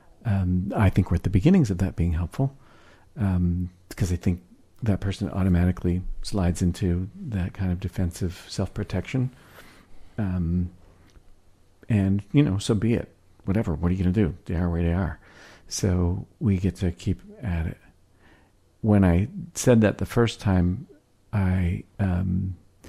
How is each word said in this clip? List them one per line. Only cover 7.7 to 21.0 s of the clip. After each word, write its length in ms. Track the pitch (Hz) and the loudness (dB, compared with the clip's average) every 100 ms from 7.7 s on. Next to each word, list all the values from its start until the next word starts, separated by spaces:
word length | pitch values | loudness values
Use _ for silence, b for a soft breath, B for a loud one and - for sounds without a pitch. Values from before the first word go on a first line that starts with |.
of 80 | 90 | -4
defensive 680 | 95 - 87 - 90 - - | -6 -4 -4 -4 -8 -8 -10
self-protection. 840 | - 92 - - - - 131 127 B B B B B B - - - | -8 -6 -6 -6 -6 -4 -4 -4 B B B B B B -18 -12 -6
Um, 520 | 98 90 85 90 87 - - b b - - - - _ _ _ - | -4 -2 -2 -2 -4 -8 -20 b b -20 -20 -20 -20 _ _ _ -2
and, 340 | 104 95 101 - | 2 2 0 2
you 100 | 143 | 2
know, 140 | 147 98 | 2 0
so 160 | - | 0
be 200 | 107 113 | 0 0
it. 160 | 113 - _ _ _ - | 0 -4 _ _ _ -4
Whatever. 280 | 95 - | -2 -2
What 180 | 76 87 | -2 0
are 40 | 92 | 2
you 80 | |
gonna 100 | 90 | 2
do? 220 | 98 90 87 - | 2 0 -2 -6
They 100 | 87 | -2
are 140 | 87 | -2
where 120 | 82 | 0
they 100 | 85 | 0
are. 260 | 87 98 - B B B B - | 0 -2 -6 B B B B -14
So 580 | - 101 90 87 101 - - | -4 0 2 0 -2 -8 -4
we 180 | 113 92 | 0 2
get 180 | 95 - | 0 -2
to 140 | 90 | -4
keep 300 | - 101 - - - | -4 -4 -6 -8 -10
at 240 | 98 85 82 | -6 -4 -4
it. 100 | - - _ _ b b b b _ _ _ | -8 -16 _ _ b b b b _ _ _
When 220 | 110 104 | 4 6
I 240 | 92 85 117 202 - | 6 4 2 -4 -12
said 280 | - 131 117 | -2 4 6
that 160 | 104 - | 4 2
the 60 | 95 | -2
first 340 | 120 113 - | 2 0 0
time, 480 | 104 92 87 110 - - | 0 2 2 -2 -8 -20